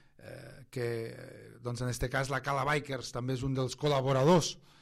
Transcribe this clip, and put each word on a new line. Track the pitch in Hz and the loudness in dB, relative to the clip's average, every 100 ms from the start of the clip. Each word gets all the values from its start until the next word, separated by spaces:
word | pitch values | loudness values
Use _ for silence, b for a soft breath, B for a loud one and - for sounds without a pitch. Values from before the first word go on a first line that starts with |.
| B B | B B
eh, | - 123 127 139 135 | -16 -16 -16 -18 -10
que, | 127 117 117 113 | -4 -2 -2 -6
eh, | 120 - - 107 117 | -10 -14 -16 -18 -10
doncs, | 120 120 | -6 -2
en | 123 | -2
este | 120 127 | 0 0
cas, | 135 135 | 0 0
la | 135 | -2
Cala | 135 139 | 0 0
Bikers | 135 151 139 131 - | 2 0 0 -6 -6
també | 127 123 | -4 -2
és | 131 | -2
un | 135 | 0
dels | 131 127 - | 0 -2 0
col·laboradors | 147 143 131 135 139 175 - - B B | 0 2 4 4 8 8 6 -2 B B